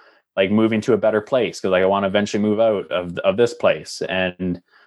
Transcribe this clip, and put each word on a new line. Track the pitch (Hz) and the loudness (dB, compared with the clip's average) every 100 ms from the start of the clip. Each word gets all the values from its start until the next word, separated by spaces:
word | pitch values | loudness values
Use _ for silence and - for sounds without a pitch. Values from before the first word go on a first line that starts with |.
| _ _ _ - | _ _ _ -2
like, | 98 | 2
moving | 107 110 113 | 2 2 2
to | 113 | 0
a | 107 | 2
better | 110 107 | 2 0
place? | - 127 95 - | 0 -2 -2 -4
'Cause, | 98 | 0
like, | 92 | 2
I | 95 | 2
wanna | 101 98 | 2 0
eventually | 104 104 107 | 0 0 0
move | 107 104 | 0 2
out | 113 101 - | 2 0 -2
of, | 90 90 87 | -6 -4 -2
of | 98 98 | -2 2
this | 117 | 0
place." | - 95 76 - - | 2 0 0 -6 -10
And, | - 92 92 - 90 87 _ _ | -6 -2 -2 -4 -6 -6 _ _